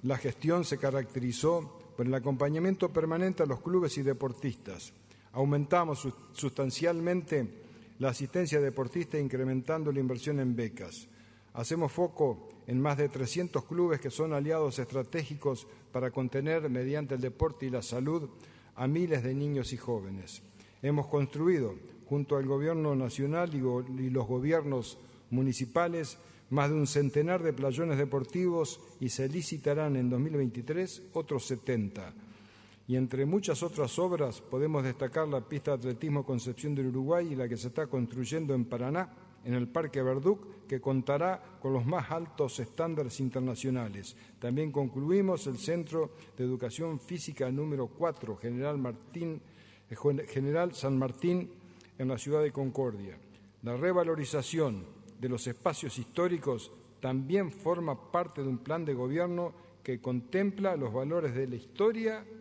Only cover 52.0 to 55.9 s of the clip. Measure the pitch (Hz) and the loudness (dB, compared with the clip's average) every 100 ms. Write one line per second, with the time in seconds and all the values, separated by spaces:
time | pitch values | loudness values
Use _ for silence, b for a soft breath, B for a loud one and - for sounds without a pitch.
52 | 131 123 139 151 151 143 135 127 127 104 | -4 -2 0 2 2 0 -2 0 -2 -2
53 | 98 92 - B B - 117 123 170 180 | -10 -14 -20 B B -10 -6 0 2 4
54 | 170 160 139 151 127 165 147 101 87 - | 2 0 0 -2 -2 0 0 -2 -8 -16
55 | - - 127 120 - 117 185 151 147 | -20 -8 -4 -2 -4 -2 -2 -2 -6